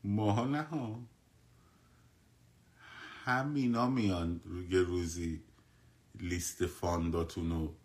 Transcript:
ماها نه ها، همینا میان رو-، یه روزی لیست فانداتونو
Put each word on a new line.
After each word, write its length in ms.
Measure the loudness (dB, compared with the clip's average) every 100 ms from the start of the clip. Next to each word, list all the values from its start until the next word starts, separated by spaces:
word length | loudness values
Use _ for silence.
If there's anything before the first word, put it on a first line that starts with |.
ماها 400 | 0 2 4 2
نه 180 | 2 -2
ها، 440 | -2 -4 -4 -8 -12 -20 _ _ -20 -20 -20 _ _ _ _ _ _ _ -20 _ _ -20 -20 -18 -16 -8
همینا 680 | 0 0 2 2 4 4 4
میان 500 | 4 2 2 0 -2
رو-، 180 | -6 -8
یه 180 | 2 2
روزی 600 | 4 2 -2 -4 -4 -6 -10 -20 _ -20 -20 _ _
لیست 520 | -10 -4 -4 -4 -2 -2
فانداتونو 1080 | 0 0 2 2 0 -2 -2 -2 -2 -2 -8